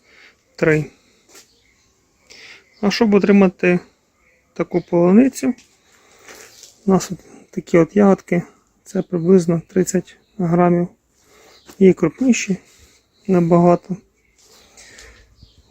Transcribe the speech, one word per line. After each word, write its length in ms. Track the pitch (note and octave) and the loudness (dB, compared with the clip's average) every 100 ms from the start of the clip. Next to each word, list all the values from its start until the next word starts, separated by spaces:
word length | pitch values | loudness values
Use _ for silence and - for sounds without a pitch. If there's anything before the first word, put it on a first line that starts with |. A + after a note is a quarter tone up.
| _ _ - _ _ - | _ _ -20 _ _ -4
три. 300 | D#3+ D#3 D3 _ _ _ _ - _ _ _ _ _ _ _ _ _ - - - _ - | -2 -2 -4 _ _ _ _ -20 _ _ _ _ _ _ _ _ _ -20 -20 -20 _ -6
А 100 | G3+ | -4
щоб 220 | - A3+ | -2 0
отримати 680 | G3+ G3+ G3+ F#3+ - F3+ F3+ - _ _ _ _ _ _ | 2 2 4 2 0 -2 -2 -6 _ _ _ _ _ _
таку 280 | - E3 F3 - | -12 -6 -6 -4
полуницю, 640 | F3 F3 G#3 C4 - C4 - _ _ _ _ _ _ - - - - - _ G3 | 0 2 4 2 -2 -8 -8 _ _ _ _ _ _ -20 -20 -20 -20 -20 _ -2
у 60 | |
нас 200 | F#3 - | -2 -4
от 80 | F3 - - _ | -16 -18 -20 _
такі 260 | - - E3+ | -16 -4 -2
от 180 | D#3+ G3+ | 0 0
ягодки, 480 | G3+ F#3+ - E3+ - _ _ _ | 0 0 -2 -6 -6 _ _ _
це 180 | - F#3+ | -12 -10
приблизно 600 | - F3 E3+ F#3+ E3+ E3 - | -8 -6 0 0 2 -4 -4
тридцять 500 | F#3+ F3 F3+ - _ _ - | -6 -4 -6 -8 _ _ -8
грамів. 500 | E3+ F3 F3 F3 F3 _ _ _ _ _ _ _ _ - | -4 0 0 0 -4 _ _ _ _ _ _ _ _ 2
І 140 | F#3+ | 2
крупніші 640 | E3+ D#3+ - C4 A3+ - F3+ _ _ _ _ _ _ - | 2 -4 -2 -2 -2 -2 -8 _ _ _ _ _ _ -4
набагато. 720 | F3+ E3 F3 F3 F3 - F3+ _ _ _ _ _ _ _ - - - - - _ _ _ _ _ | -2 2 2 2 0 -4 -16 _ _ _ _ _ _ _ -20 -20 -20 -20 -20 _ _ _ _ _